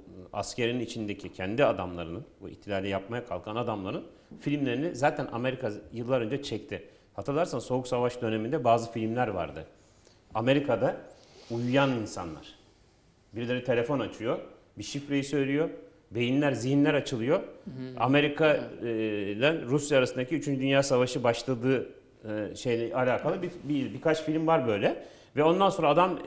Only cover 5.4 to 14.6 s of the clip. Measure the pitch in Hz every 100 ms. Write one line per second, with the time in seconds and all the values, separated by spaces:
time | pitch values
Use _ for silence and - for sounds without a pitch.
5.4 | 131 127 117 104 - 113 123 131 110 139
6.4 | - 107 - 98 - - _ - - 139
7.4 | 180 123 - 127 123 123 123 120 113 110
8.4 | 113 151 120 117 113 117 110 120 113 92
9.4 | 78 76 78 - _ _ - _ _ 110
10.4 | 120 143 143 110 165 - - - - -
11.4 | - 117 120 135 139 120 104 98 85 73
12.4 | - - _ _ _ _ _ _ _ 117
13.4 | 120 123 123 120 - 135 98 - 110 175
14.4 | - -